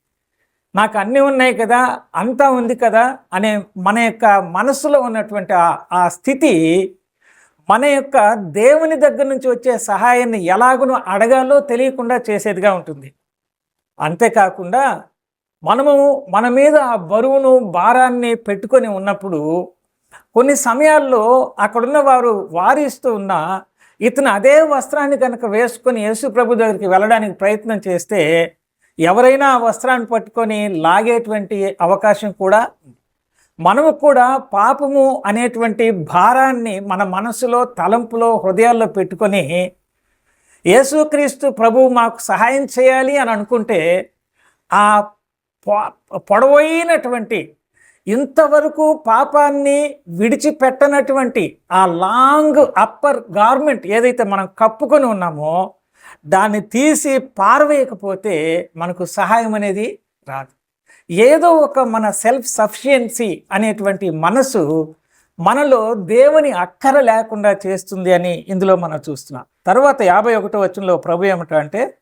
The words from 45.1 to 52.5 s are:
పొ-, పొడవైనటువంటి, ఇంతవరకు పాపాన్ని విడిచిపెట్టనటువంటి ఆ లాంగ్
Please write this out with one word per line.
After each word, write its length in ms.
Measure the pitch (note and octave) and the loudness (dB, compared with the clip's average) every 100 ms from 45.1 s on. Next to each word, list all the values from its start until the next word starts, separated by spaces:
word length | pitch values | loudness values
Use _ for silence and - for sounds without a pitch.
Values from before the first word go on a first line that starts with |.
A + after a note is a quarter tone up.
| _ _ _ _ _ G#3 | _ _ _ _ _ -4
పొ-, 500 | G#3 G#3+ - _ - | -4 -4 -12 _ -10
పొడవైనటువంటి, 1400 | - G#3 C4+ D4 D#4 E4 E4+ D#4+ B3 A#3+ G#3 G3+ - _ _ _ _ _ F#3+ | 0 2 4 4 4 0 0 -2 -2 -6 -6 -8 -8 _ _ _ _ _ -4
ఇంతవరకు 960 | A#3 C#4 - D4 D4 D4+ D4+ D#4 D#4 A3+ | -2 0 2 2 2 0 0 0 0 0
పాపాన్ని 880 | A3+ C#4 D4 D4 C#4+ C#4 C#4+ D4 C#4+ E3+ | 0 2 2 2 0 0 0 -2 -8 -12
విడిచిపెట్టనటువంటి 1500 | E3+ A3+ C#4 D4 D4+ C4 C4 C#4+ C#4+ C#4 C4+ B3+ A#3 D#3+ - - | -4 -2 0 -2 0 0 2 2 2 0 -2 -2 -4 -6 -8 -2
ఆ 140 | F3+ F#3 | 0 2
లాంగ్ 800 | E3+ F#3+ A#3+ C4 D4+ D4+ | 0 0 2 4 4 2